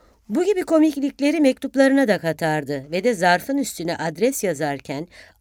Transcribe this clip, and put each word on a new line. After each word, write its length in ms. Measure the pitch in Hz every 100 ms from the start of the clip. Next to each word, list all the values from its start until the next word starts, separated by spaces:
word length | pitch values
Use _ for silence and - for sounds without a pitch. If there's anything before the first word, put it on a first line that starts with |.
| _ _ -
Bu 140 | 226
gibi 180 | 370 381
komiklikleri 800 | - 320 311 285 269 - 285 330
mektuplarına 680 | 269 262 269 269 269 277 247
da 120 | 185
katardı 720 | 165 156 160 151 139 143 143
ve 120 | 175
de 100 | 220
zarfın 440 | 196 180 175 175 277
üstüne 400 | 240 - 170 160
adres 460 | 165 156 240 269
yazarken 640 | 190 143 151 139 - 139 170 - - _